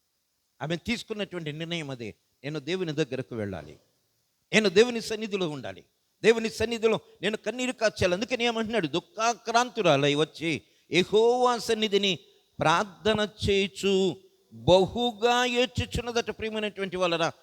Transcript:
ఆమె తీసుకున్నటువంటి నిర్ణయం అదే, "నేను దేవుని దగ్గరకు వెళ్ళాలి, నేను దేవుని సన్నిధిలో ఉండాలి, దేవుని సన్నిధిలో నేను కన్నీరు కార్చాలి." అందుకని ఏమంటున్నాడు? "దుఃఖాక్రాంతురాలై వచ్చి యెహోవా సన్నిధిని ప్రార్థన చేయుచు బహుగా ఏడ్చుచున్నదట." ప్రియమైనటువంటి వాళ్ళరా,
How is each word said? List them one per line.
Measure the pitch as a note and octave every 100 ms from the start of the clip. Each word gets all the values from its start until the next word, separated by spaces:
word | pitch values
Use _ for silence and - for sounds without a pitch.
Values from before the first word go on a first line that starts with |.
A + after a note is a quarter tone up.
| _ _ _ _ _ -
ఆమె | C#3+ E3+
తీసుకున్నటువంటి | - A#3 - G#3 G3 F3+ D3+
నిర్ణయం | D3+ E3 E3+ C#3+
అదే, | B2+ A2 - _ _
"నేను | C#3 D#3
దేవుని | C#3 F#3 E3+
దగ్గరకు | D3+ D3+ B2+ C3 A#2+
వెళ్ళాలి, | G2+ F2+ D2 C#2+ _ _ _ _ _ _ -
నేను | G#3+ G#3
దేవుని | F3 B3 A#3
సన్నిధిలో | - A3 A3 G3 E3+
ఉండాలి, | C#3+ G#2 G2 - _ _ _
దేవుని | G3+ A#3 A3+
సన్నిధిలో | - A3+ A#3 A3 G#3 - -
నేను | F3+ A3
కన్నీరు | G#3 B3 B3+
కార్చాలి." | B3 G#3+ - F#3+
అందుకని | F3+ A#3 A#3+
ఏమంటున్నాడు? | A#3+ A3+ A3 A3+ D#3
"దుఃఖాక్రాంతురాలై | E3 - G#3 A3+ A3 - A3+ B3 G#3+ F3+ C#3 C#3+ C#3+
వచ్చి | D#3 - E3 C3 - _ -
యెహోవా | E3 F3+ G#3 A#3 B3 B3 A#3
సన్నిధిని | - A3 G#3+ G3 G3+ E3+ _ _ _ -
ప్రార్థన | D3+ E3+ G#3 - G#3+ G#3+ G#3+ - -
చేయుచు | G3 G3 - G3 F#3+ F#3+ - _ _ _
బహుగా | A2+ A#2+ F#3 F#3 A3+ A#3+ G#3 A#3 A#3+ B3
ఏడ్చుచున్నదట." | A#3+ B3+ - B3 - A#3+ A#3 A3
ప్రియమైనటువంటి | G#3 A3 G#3+ G#3+ G3 G3 F3+
వాళ్ళరా, | F3+ E3+ D#3+ -